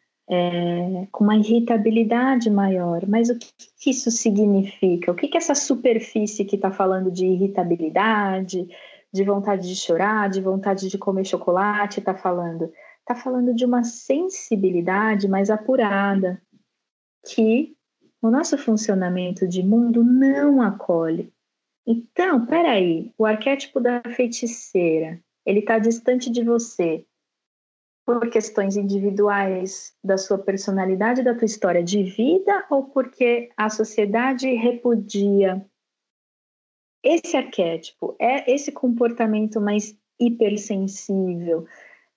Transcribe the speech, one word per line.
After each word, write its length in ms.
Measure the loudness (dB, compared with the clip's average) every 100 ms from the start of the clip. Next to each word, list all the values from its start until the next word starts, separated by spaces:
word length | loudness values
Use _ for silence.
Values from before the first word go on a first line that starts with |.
| _ _ -4
é, 800 | -2 0 -2 -2 -2 -4 -6 -6
com 120 | 0
uma 140 | 4 4
irritabilidade 1120 | 4 2 2 0 2 2 2 2 2 2 2
maior. 560 | 2 2 0 -2 -2 0
Mas 220 | 2 2
o 80 | -2
que 100 | -8 _ -20 _
que 100 | -2
isso 200 | 0 -2
significa? 1000 | 0 0 2 4 2 0 0 0 2 -2
O 40 | -2
que 120 | -2
que 100 | -2
essa 180 | 0 -2
superfície 920 | 0 0 2 0 0 -4 -2 -4 -2
que 120 | -2
tá 140 | -2
falando 400 | 0 0 0 -2
de 140 | 0 0
irritabilidade, 1400 | 2 0 0 -2 -2 -2 0 2 2 0 -2 -4 -6 -8 -14 -20 -20 _
de 120 | -2
vontade 440 | 0 0 0 -2 -4
de 80 | -6
chorar, 540 | -2 0 2 0 0
de 120 | -2
vontade 480 | -2 -2 -2 -2 -4
de 80 | -6
comer 280 | -2 -2 -2
chocolate 760 | -4 0 0 0 0 -4 -4
tá 140 | -6 -4
falando?" 560 | -2 -2 -4 -6 -8 -10 -20 _ -10
Tá 100 | -8
falando 380 | -4 -2 0
de 120 | 0 0
uma 180 | 0
sensibilidade 1400 | -2 -4 -2 -2 -2 -6 -4 0 0 0 0 0 0 0 0
mais 220 | 0 0
apurada, 920 | 0 0 0 2 0 0 0 -2 -4 _ _ _ _ _ _ _ _ -8
que 500 | 0 2 2 0 -10 _ _ _ _
o 80 | 0
nosso 280 | 2 0 -2
funcionamento 920 | 0 0 2 0 0 -2 -4 -4 -2
de 140 | 0
mundo 420 | 2 4 4 4
não 580 | 6 6 4 4 4 4
acolhe. 680 | 2 0 -2 0 0 -4 -8 _ _ _ _ _ -2
Então, 600 | -2 -2 -2 2 2 2
peraí, 680 | 2 2 2 2 0 -4 -2
o 80 | 0
arquétipo 560 | 0 0 -2 -4 -2
da 200 | 0 -2 -4 -2
feiticeira, 1040 | -2 -2 -8 -8 -4 0 2 0 -2 -10 _ _ -2
ele 160 | 0
tá 160 | 2 2
distante 520 | 2 0 0 -2 -2
de 100 | -2
você 640 | 0 0 -2 -4 -2 -4 -8 _ _ _ _ _ _ _ _ _ -2
por 240 | -2 0
questões 460 | 0 0 -2 -2 0
individuais 1160 | -2 0 0 2 2 2 -2 -2 -6 -10 -18 _
da 140 | -2 -2
sua 200 | 0 -2
personalidade, 840 | -2 -4 -2 -2 0 0 0 2
da 120 | 0 0
tua 100 | -2
história 380 | 0 0 2
de 200 | 0 0
vida, 640 | -2 0 2 2 2 -2 0
ou 140 | -2
porque 640 | 0 -2 -2 0 0 0 -4 -4
a 140 | -2
sociedade 800 | -2 -2 0 0 2 2 0 0
repudia 1120 | 0 0 0 0 0 -2 0 2 4 4 0 -8 _ _ _ _ _ _ _ _ _ _ _ _ _
esse 320 | 2 2 0 -4
arquétipo, 800 | -2 -2 -2 -4 -10 -10 -10 -2
é 300 | 0 0 0
esse 220 | 0 -2
comportamento 880 | -4 -2 0 0 0 0 0 -2 -2
mais 380 | 0 -2 -4 -12 _ -2
hipersensível, 1500 | 0 2 0 0 -4 -4 -4 -6 -4 -2 -2 -4 -4 -4 -6 -20 -20 _ _